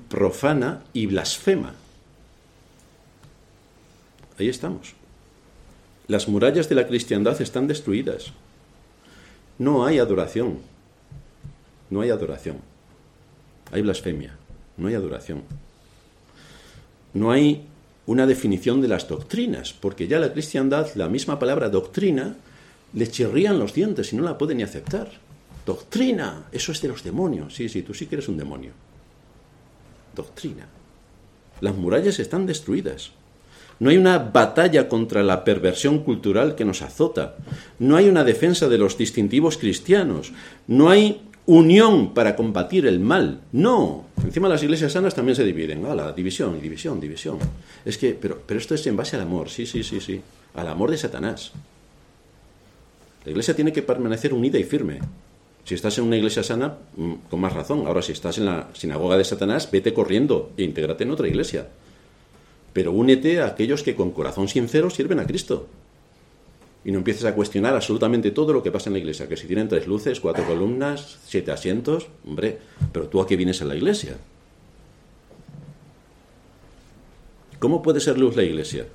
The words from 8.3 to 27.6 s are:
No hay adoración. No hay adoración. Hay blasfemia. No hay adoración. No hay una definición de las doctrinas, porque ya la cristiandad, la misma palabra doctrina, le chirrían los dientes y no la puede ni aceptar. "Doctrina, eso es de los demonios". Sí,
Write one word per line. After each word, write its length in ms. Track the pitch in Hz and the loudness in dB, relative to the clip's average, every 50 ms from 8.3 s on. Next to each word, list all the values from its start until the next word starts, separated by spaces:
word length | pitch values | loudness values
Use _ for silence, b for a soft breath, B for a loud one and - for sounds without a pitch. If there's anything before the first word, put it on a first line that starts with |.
| - - - _ _ _ _ _ _ _ _ _ _ b b b b b b b b b b - - - | -20 -20 -20 _ _ _ _ _ _ _ _ _ _ b b b b b b b b b b -18 -10 -4
No 260 | 123 139 147 131 120 | 0 0 2 2 2
hay 140 | 139 160 139 | 2 2 2
adoración. 600 | 123 110 101 90 82 - - 113 123 113 76 67 - - - _ _ _ _ _ _ _ - - - - - _ - - - - _ _ _ _ - - | 2 2 2 0 0 -2 -2 -4 -4 -4 -4 -8 -12 -18 -20 _ _ _ _ _ _ _ -20 -20 -20 -20 -20 _ -20 -20 -20 -20 _ _ _ _ -12 -8
No 100 | 95 101 | -6 -4
hay 120 | 110 123 | -2 -2
adoración. 480 | 110 90 85 76 71 - - 82 71 - - - _ _ _ _ _ _ _ _ _ _ _ _ _ _ _ _ _ _ _ - - | -2 -2 -4 -6 -8 -10 -10 -12 -12 -12 -14 -20 _ _ _ _ _ _ _ _ _ _ _ _ _ _ _ _ _ _ _ -8 -4
Hay 80 | 98 | -2
blasfemia. 560 | 107 104 90 - - 92 82 73 65 60 64 - - - - - - - _ - | -2 -2 -2 -4 -4 -6 -6 -6 -8 -12 -16 -20 -20 -20 -20 -20 -20 -20 _ -8
No 100 | 85 101 | -6 -4
hay 60 | 117 | -4
adoración. 500 | 107 95 78 69 58 - - 80 71 - - - - - - - _ _ _ _ _ _ _ _ _ _ B B B B B B B B B B B B B _ _ _ _ - | -4 -4 -6 -8 -10 -10 -12 -12 -12 -12 -14 -16 -18 -18 -20 -20 _ _ _ _ _ _ _ _ _ _ B B B B B B B B B B B B B _ _ _ _ -4
No 180 | 98 107 113 | -2 0 2
hay 320 | 123 139 147 147 147 147 - - - - _ _ _ _ _ | 4 4 4 4 2 0 -4 -12 -20 -20 _ _ _ _ _
una 200 | - 113 131 131 | -2 2 4 4
definición 540 | 135 131 - - 110 95 90 - 120 123 139 | 4 2 2 0 0 -2 0 0 0 0 2
de 80 | 135 117 | 2 2
las 220 | 101 85 - - | 0 -2 -4 -6
doctrinas, 640 | 80 - - - - 226 240 233 - 62 - - - | -10 -10 -8 -6 -4 -4 -2 -4 -4 -6 -8 -12 -12
porque 340 | - - 98 - - 90 90 | -8 -8 -8 -6 -4 -4 -2
ya 120 | 151 165 | 0 0
la 120 | 160 135 | 0 -2
cristiandad, 640 | - 147 151 - - 139 135 135 139 151 156 151 - | -2 -6 -6 -4 -2 -2 0 0 0 0 -2 -2 -4
la 140 | 101 85 82 | -4 -4 -2
misma 300 | 104 139 - - 147 - | -2 -4 -4 -4 -4 -2
palabra 280 | 127 123 143 123 117 107 | -2 0 0 0 0 0
doctrina, 680 | 101 95 - - - 180 202 190 151 131 139 202 240 - b b b b b b b b b _ - | 0 0 -2 -2 -4 -2 0 0 0 0 -2 -6 -8 -12 b b b b b b b b b _ -6
le 140 | 107 120 117 | -4 -4 -4
chirrían 520 | - - 120 104 107 147 196 208 196 156 | -2 -2 -2 0 0 2 2 2 2 0
los 140 | 104 101 - | 0 0 0
dientes 400 | 143 196 214 185 127 101 - 107 | 0 0 0 -2 -4 -4 -4 -4
y 20 | |
no 80 | 110 165 | -4 -2
la 140 | 175 131 - | -4 -2 -4
puede 180 | 143 160 147 | -4 -2 -2
ni 80 | 120 104 | -2 -4
aceptar. 480 | - - - - - - 208 220 - - - - - - - _ _ - - - | -6 -8 -10 -8 -8 -6 -6 -8 -10 -14 -20 -20 -20 -20 -20 _ _ -20 -12 -8
"Doctrina, 800 | - 92 - - - - 214 262 262 233 180 139 95 78 78 78 - - | -8 -8 -8 -8 -6 -2 0 2 2 0 0 -2 -6 -8 -12 -14 -12 -10
eso 180 | 131 - - | -8 -6 -6
es 100 | 156 - | -6 -6
de 60 | - 135 | -6 -6
los 160 | 123 - - | -8 -8 -10
demonios". 500 | 90 90 143 190 170 123 82 73 71 - | -8 -4 -2 -2 -2 -2 -4 -6 -10 -10
Sí, 140 | - | -8